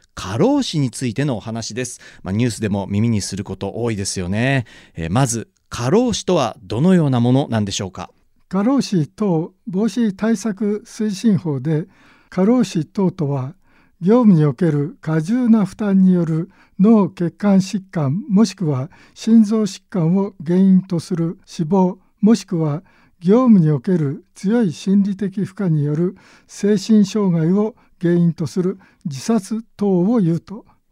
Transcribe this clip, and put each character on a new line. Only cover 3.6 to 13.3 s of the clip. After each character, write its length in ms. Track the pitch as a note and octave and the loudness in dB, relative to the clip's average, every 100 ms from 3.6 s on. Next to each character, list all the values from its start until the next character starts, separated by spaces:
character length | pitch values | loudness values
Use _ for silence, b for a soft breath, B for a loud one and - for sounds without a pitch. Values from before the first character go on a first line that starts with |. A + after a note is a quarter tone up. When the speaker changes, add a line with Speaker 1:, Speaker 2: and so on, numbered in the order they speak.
| G2 | -8
Speaker 1:
多 160 | - A#2+ | -6 -6
い 60 | G#2 | -4
で 100 | F#2+ | -6
す 140 | G2 | -6
よ 100 | F2+ | -4
ね。 360 | G#2 B2+ C3+ B B B | -2 0 -2 B B B
え 140 | - E2 | -10 -4
ー、 40 | |
ま 140 | G#2+ C3+ | -2 -2
ず、 240 | A2+ - _ _ | -4 -10 _ _
過 220 | - B2 | -8 0
労 240 | F#3+ B3+ | 0 0
死 120 | F#3 - | -2 -2
と 100 | F3 | 0
は 200 | A#2 - | -2 -6
ど 180 | F#2 G#2+ | -8 0
の 140 | E3+ | 2
よ 140 | F3+ D3 | 4 4
う 20 | |
な 100 | B2 | 2
も 120 | A#2+ | 2
の 160 | C3 D3+ | 2 0
な 100 | A2+ | -2
ん 60 | G2+ | -2
で 60 | |
し 100 | - | -4
ょ 60 | F#2+ | -8
う 40 | |
か？ 200 | - E2+ _ _ _ _ | -10 -16 _ _ _ _
Speaker 2:
過 140 | F#3+ | -2
労 200 | G#3 C#4 | 0 0
死 260 | - F#3 C#3 | 0 -2 -2
等 480 | - G#3 D#3+ F3 - - | -4 -2 -2 -4 -10 -8
防 200 | F#3 A3+ | -4 -2
止 300 | B3+ A3 F#3+ | -2 -2 -2
対 220 | A3 A3+ | -2 -2
策 460 | A3+ F#3+ G#3 G#3 - | -4 -4 -4 -4 -8
推 240 | - G#3+ | -6 -6
進 300 | F#3+ A#3 F3+ | -2 0 0
法 200 | E3 C3+ | 0 -4
で、 280 | C#3+ D3+ F3+ b b b b | -2 -2 -4 b b b b
過 160 | - G3 | -2 2
労 180 | B3+ | 2
死 220 | A3 F3 D3 | 0 -4 -6
等 240 | - F#3 | -2 -2
と 200 | - | -2
は、 260 | C#3+ | -4